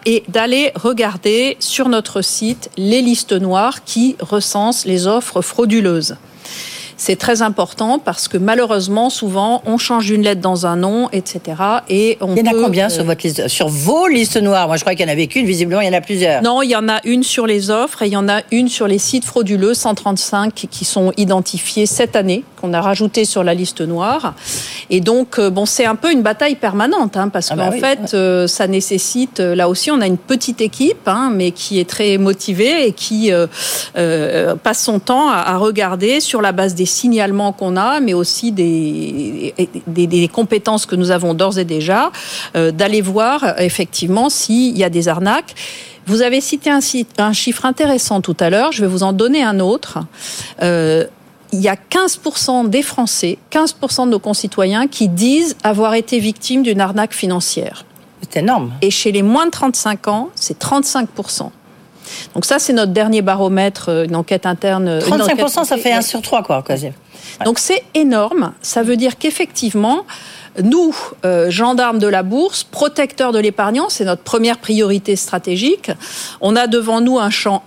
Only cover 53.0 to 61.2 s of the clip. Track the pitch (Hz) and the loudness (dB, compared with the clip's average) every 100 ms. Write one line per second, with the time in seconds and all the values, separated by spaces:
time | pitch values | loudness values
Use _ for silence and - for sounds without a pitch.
53 | 233 - 175 - _ 311 320 - 277 - | -2 -2 -2 -4 _ 0 0 -2 -4 0
54 | 247 214 214 202 202 - 190 214 277 - | 0 0 0 -4 -4 0 0 2 -2 0
55 | 208 175 240 294 330 - 214 208 220 226 | 0 2 2 4 2 0 0 2 2 0
56 | 226 240 214 208 - 254 247 196 190 202 | 0 0 0 -4 -2 0 2 2 0 0
57 | 220 - 185 175 - - - - - - | -2 -2 -2 -2 -2 -4 -6 -10 -20 -20
58 | - - - 160 190 240 120 131 190 202 | -20 -18 -6 -2 2 0 -2 0 0 2
59 | 220 202 202 262 330 - 269 - 214 208 | 0 2 4 4 2 0 -2 0 -2 -4
60 | - 208 302 - - - - 277 269 269 | -2 -2 -4 -6 -8 -6 -2 0 0 -2
61 | 226 - | -4 -6